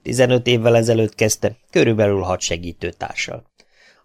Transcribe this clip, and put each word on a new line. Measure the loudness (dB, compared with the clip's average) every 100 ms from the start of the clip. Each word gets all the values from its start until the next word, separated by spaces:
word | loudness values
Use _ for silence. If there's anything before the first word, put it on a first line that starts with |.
tizenöt | -6 0 2 2 2
évvel | 2 4 4
ezelőtt | 4 2 0 0
kezdte, | -2 0 -4 -6 _
körülbelül | 0 2 2 0 0
hat | -2 -4
segítőtársal. | -4 -6 -8 -10 -12 -10 -10 -8 -10 -12 -18 _ _ _ _ _